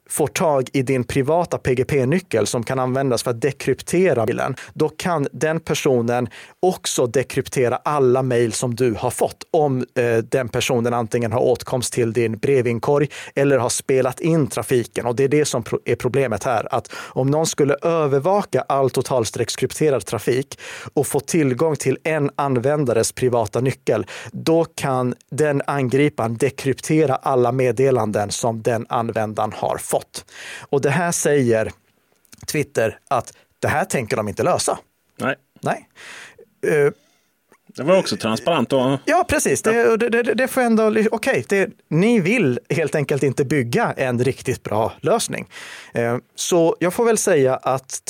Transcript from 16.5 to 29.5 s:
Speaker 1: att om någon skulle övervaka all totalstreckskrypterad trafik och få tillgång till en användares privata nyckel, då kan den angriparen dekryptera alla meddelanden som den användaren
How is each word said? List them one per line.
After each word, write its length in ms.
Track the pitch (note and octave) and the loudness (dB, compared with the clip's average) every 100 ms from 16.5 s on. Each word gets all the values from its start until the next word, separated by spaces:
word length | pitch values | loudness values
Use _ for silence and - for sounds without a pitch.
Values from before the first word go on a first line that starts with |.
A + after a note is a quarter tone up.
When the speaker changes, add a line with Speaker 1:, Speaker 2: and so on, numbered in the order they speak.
| A2+ - | -2 -2
Speaker 1:
att 180 | A#2+ - | -4 -6
om 360 | - - - C3 | -12 -8 -2 0
någon 160 | D3+ D#3+ | 2 0
skulle 300 | - C#3 C#3+ | 0 0 2
övervaka 800 | E3+ E3 D3+ C#3 D3 G3+ G3 C3+ - | 0 0 2 0 2 0 0 -2 0
all 220 | C#3 C3+ | 0 0
totalstreckskrypterad 1160 | C3+ B2+ C3+ A2 - A#2 - C3 - D#3 B2 - | 0 0 0 -2 -4 -6 -4 -4 0 0 0 -2
trafik 520 | A2 - B2 C3+ - - - - | -6 -2 -2 -4 -10 -16 -16 -6
och 120 | - C3+ | -2 0
få 140 | C#3+ | -2
tillgång 560 | - F3+ C#3 B2 D#3+ D3 | 0 0 2 2 0 0
till 220 | C3+ B2+ | -2 -2
en 260 | E3 D#3+ C#3+ - | -2 0 -2 -2
användares 760 | C#3+ B2+ B2+ D3+ C3+ A2+ A2+ | 0 0 0 0 2 0 0
privata 480 | - B2+ A#2+ A2+ A#2 | 0 0 2 0 -2
nyckel, 460 | C3 - - A#2 - - - | -2 -2 0 -2 -2 -10 -14
då 320 | C3 B2 E3 | -6 0 2
kan 500 | D#3+ - D3 C3 B2 A#2+ - | 0 -2 -2 0 -2 -4 -8
den 320 | C3+ D3+ C#3+ - | -2 0 0 -2
angriparen 720 | C#3+ B2+ C3+ D3 - A2+ A#2 | -2 0 2 2 0 -4 0
dekryptera 800 | C3+ - C#3 - - D#3 D3 C3 | -2 -2 -4 -4 0 2 2 0
alla 360 | - C3 A#2+ | 0 2 2
meddelanden 800 | B2+ B2+ A2+ C3+ B2+ A2 G#2+ G2+ | 2 2 2 2 2 0 -2 -2
som 320 | - A#2+ A2+ | -2 -4 -2
den 240 | A2 A2+ A#2 | -2 -2 -2
användaren 640 | C3+ A2+ A2 G#2+ G#2+ G#2+ | -4 -2 -2 -4 -2 -4